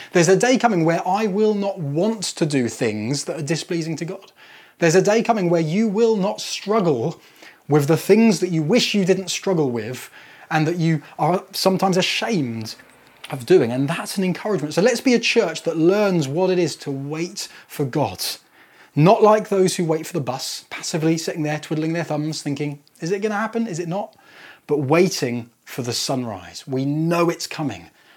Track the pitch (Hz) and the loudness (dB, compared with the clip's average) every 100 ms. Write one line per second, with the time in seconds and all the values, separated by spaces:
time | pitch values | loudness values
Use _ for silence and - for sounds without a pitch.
0 | - 180 165 190 247 254 240 185 160 165 | -2 2 4 4 4 4 4 4 2 0
1 | 185 196 220 190 214 208 196 190 143 143 | 0 -2 0 0 0 0 -4 -4 -4 -2
2 | 208 226 180 - 160 143 120 - 120 107 | -2 -2 -8 -4 -2 0 -2 -2 -4 -2
3 | 107 143 - 160 143 165 - 170 160 156 | -4 -4 -6 -8 -4 -4 -4 -6 -4 -6
4 | 170 190 - _ - - - _ 170 170 | -8 -12 -16 _ -20 -20 -20 _ 4 4
5 | 180 220 226 220 175 170 160 185 226 196 | 4 2 2 0 2 0 0 0 0 2
6 | 233 220 185 - - - - 220 175 131 | 2 2 0 -4 -8 -8 -2 0 2 0
7 | 131 - - _ - - - 147 139 160 | -2 -6 -16 _ -20 -20 0 2 4 0
8 | - 208 226 170 185 165 151 233 - 208 | 4 6 6 4 0 -2 2 2 2 0
9 | 180 185 180 - - 175 143 120 107 120 | 2 0 0 -6 -2 0 0 -2 -6 -10
10 | - - - - - 160 156 175 165 160 | -14 -20 -20 -20 -4 0 0 0 0 0
11 | - - 151 185 - - 190 185 190 185 | -4 -2 0 0 -4 0 0 2 2 2
12 | 175 - 220 214 127 113 110 - - - | 0 -2 -2 -2 -2 -4 -10 -14 -20 -20
13 | _ _ - 139 117 180 120 123 139 165 | _ _ -12 -10 4 4 4 0 -2 -2
14 | 208 - 185 175 214 190 147 151 220 233 | -6 -4 -2 -2 -4 -4 -2 2 2 2
15 | 269 240 - 233 185 160 - 165 165 202 | 2 2 2 2 0 -2 -4 2 4 4
16 | 202 175 135 147 185 180 165 - - 135 | 2 2 0 0 0 2 0 -2 -8 -8
17 | 139 156 175 202 - - - - 139 151 | -8 -8 -8 -8 -14 -14 -20 -6 -4 -2
18 | 120 92 - - _ _ _ _ - - | -2 -4 -8 -10 _ _ _ _ -6 4
19 | 160 226 214 214 196 196 185 - 165 160 | 6 6 6 4 2 2 2 2 -2 -2
20 | 160 170 123 131 - - - - - 170 | -2 -6 -6 -6 -8 -10 -12 -12 -6 -2
21 | 160 160 165 170 151 151 - 156 160 170 | 0 0 -2 -4 -4 -4 -6 -4 -2 -2
22 | 156 151 151 156 151 139 147 143 _ _ | -4 -4 -4 -6 -6 -4 -6 -8 _ _
23 | 165 196 208 208 220 233 226 165 170 190 | -4 -2 -2 -4 -4 -4 -4 -6 -6 -6
24 | - _ _ - - - - 147 131 160 | -8 _ _ -20 -20 -20 -4 -2 2 4
25 | 185 - 131 120 117 _ - - 123 113 | 4 2 -4 -4 -8 _ -14 -8 -6 -4
26 | - 135 120 98 87 85 - 131 139 151 | -4 -4 -4 -10 -14 -18 -6 -4 -2 0
27 | 165 170 170 160 - - 147 104 - _ | 0 2 0 0 -8 -6 -6 -6 -16 _
28 | _ | _